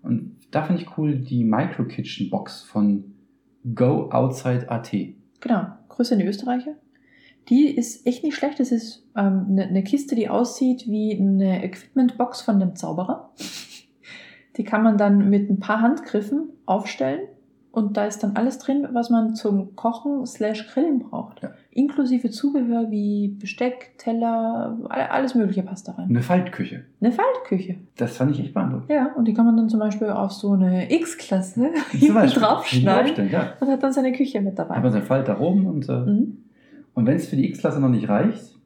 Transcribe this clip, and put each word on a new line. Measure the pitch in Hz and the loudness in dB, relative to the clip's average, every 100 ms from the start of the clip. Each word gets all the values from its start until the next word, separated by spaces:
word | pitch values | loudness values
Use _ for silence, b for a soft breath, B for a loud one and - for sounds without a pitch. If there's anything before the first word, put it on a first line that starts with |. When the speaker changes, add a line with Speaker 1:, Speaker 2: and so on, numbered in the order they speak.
Speaker 1:
Und | - 120 - - _ | -2 -4 -4 -18 _
da | 151 | -6
fand | 156 170 | -2 -4
ich | - - | -4 -4
cool | 151 135 | -2 -2
die | 127 127 | -2 0
Micro-Kitchen-Box | 113 110 180 - 110 - 127 - 95 - - - | 2 0 -2 -4 -6 -6 -10 -8 -6 -6 -8 -18
von | - 107 104 98 - - _ _ _ _ 120 | -8 0 0 0 -4 -20 _ _ _ _ -8
Go | 107 127 - - | 0 2 2 0
Outside | 120 131 127 127 123 - | 0 0 0 -2 -2 -2
A | 117 | -8
T. | - 101 - - _ _ | -4 -4 -4 -10 _ _
Speaker 2:
Genau, | 240 220 190 - _ | -2 0 0 -10 _
Grüße | - 240 | -4 0
an | 220 | 2
die | 175 | 0
Österreicher. | 202 247 247 254 302 _ b b b b b - | -2 -4 -4 -6 -14 _ b b b b b 2
Die | 247 294 - | 4 4 2
ist | 233 - - | -4 -4 -4
echt | 247 | -2
nicht | 311 285 | -4 -2
schlecht. | 285 294 | -4 -2
Das | 247 | -2
ist, | 233 220 - _ - | -2 -4 -16 _ 0
ähm, | 196 190 185 | 2 2 2
ne, | 190 190 | 0 2
ne | 190 | 0
Kiste, | 190 285 277 226 | 4 2 2 0
die | 208 | 2
aussieht | 208 240 - 254 254 233 | 2 0 2 2 2 0
wie | 214 214 196 | 0 0 2
eine | 196 196 190 185 | 4 4 4 2
Equipment-Box | 190 - - - 247 - 247 - | -2 -8 -4 2 2 2 -2 -2
von | - 202 | 2 2
einem | 185 - | 2 -2
Zauberer. | 165 160 185 - - _ B B B B B _ B B B B B - | -6 -4 -4 -6 -8 _ B B B B B _ B B B B B -8
Die | |
kann | 208 220 | -2 2
man | 220 208 | 4 6
dann | 202 202 202 | 6 6 6
mit | 202 202 | 4 2
ein | 196 | -2
paar | - 220 | 0 2
Handgriffen | 233 320 - 208 208 285 320 - - | 2 2 -2 -4 -2 -4 -6 -12 -4
aufstellen. | 196 220 - 262 294 403 - _ _ _ | -2 -2 -4 -4 -4 -8 -16 _ _ _
Und | - 208 208 | -4 -2 -2
da | 208 | -4
ist | 208 | -2
dann | 202 208 | -4 0
alles | 233 - | -2 -2
drin, | - 277 285 | -2 -2 0
was | 247 233 | -2 2
man | 233 220 220 | 2 2 -2
zum | 214 202 190 - | 0 -2 -2 -4
Kochen | 226 233 285 285 240 | -4 -4 -4 -4 -6
slash | - 214 220 - | -4 -4 -4 -6
Grillen | - 330 269 | -2 0 0
braucht. | - - - - | -4 -12 -12 -14
Speaker 1:
Ja. | - b b | -16 b b
Speaker 2:
Inklusive | - 277 285 254 254 233 | 0 0 2 0 0 -2
Zubehör | - 285 285 240 233 226 | -2 -2 0 0 0 0
wie | 208 208 208 202 202 | -2 -2 0 -2 -4
Besteck, | 196 - 247 254 - _ | -12 -4 -4 -4 -16 _
Teller, | - 226 233 226 226 233 233 226 - | -6 -2 0 0 -2 -4 -6 -8 -8
alle, | - - | -4 -2
alles | - 269 240 | 0 0 2
Mögliche | 202 190 | 2 0
passt | 185 190 - | -4 -8 -12
da | |
rein. | - 180 | -8 0
Speaker 1:
Eine | 120 | 0
Faltküche. | 123 180 175 - 90 - - _ | 2 0 0 -6 -8 -8 -16 _
Speaker 2:
Eine | 214 | 0
Faltküche. | 302 494 494 - 185 185 180 - - | 2 0 0 -2 -4 -4 -10 -12 -6
Speaker 1:
Das | 120 - | -6 0
fand | 131 | 0
ich | 135 | 0
echt | - | -2
beeindruckend. | - 131 127 - | -2 -2 -4 -2
Speaker 2:
Ja, | 294 262 - | 0 0 0
und | 226 | 0
die | |
kann | 214 233 | 4 4
man | 226 | 6
dann | 220 | 4
zum | 220 | 2
Beispiel | 214 202 214 | 0 -2 -4
auf | 196 196 | -2 -4
so | - 202 | -4 0
eine | 196 185 185 - | 4 4 2 2
X-Klasse | 330 330 - - 190 185 - 262 330 | 0 0 -10 -4 -2 -2 0 0 0
<laughs> | 269 | -4
Speaker 1:
Zum | 139 | 4
Speaker 2:
hinten | 196 | 6
Speaker 1:
Beispiel. | 214 156 - | 6 6 4
Speaker 2:
draufschneiden | 214 - - 127 127 113 262 | 4 2 2 2 4 4 2
Speaker 1:
Draufstellen, | 320 202 | 0 0
ja. | 175 139 - | 0 -2 -4
Speaker 2:
und | 269 | -2
hat | 269 | 0
dann | 269 | 0
seine | 262 262 | 0 0
Küche | 254 262 214 | 0 -2 0
mit | 196 190 | -2 -4
dabei. | - - | -6 0
Speaker 1:
Hat | |
man | - | 2
seinen | 107 | 0
Falter | 101 135 131 101 | 0 0 0 0
oben | 156 196 190 | 2 2 2
und, | 156 131 | -2 -2
äh, | 123 | -2
Speaker 2:
Mhm. | 123 208 294 - - B B B B | 0 2 0 -4 -20 B B B B
Speaker 1:
und | - 113 | -2 2
wenn's | 165 - | 0 0
für | 143 | 0
die | 180 | 0
X-Klasse | - 165 143 | 0 -2 0
noch | 135 | 2
nicht | 117 110 | 2 2
reicht | 104 190 226 - _ | 2 2 -2 -12 _